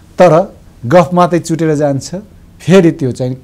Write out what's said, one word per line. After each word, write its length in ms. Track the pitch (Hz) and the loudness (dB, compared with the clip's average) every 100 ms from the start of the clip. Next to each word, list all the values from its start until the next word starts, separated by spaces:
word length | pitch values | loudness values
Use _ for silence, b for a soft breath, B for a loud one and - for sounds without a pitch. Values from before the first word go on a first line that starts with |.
| _ - | _ 2
तर 400 | 180 156 202 - - - 117 | 2 4 -2 -10 -20 -12 0
गफ 240 | 175 170 | 2 2
मात्रै 260 | 175 175 170 | 0 0 -2
चुटेर 340 | - 160 160 | -4 -4 -2
जान्छ, 360 | 147 143 135 - 185 - - - - | -2 -2 -4 -8 -14 -16 -20 -20 -12
फेरि 300 | - 190 165 | 2 4 4
त्यो 220 | - 127 | 0 -8
चाहिँ 240 | 117 127 131 | -6 -8 -8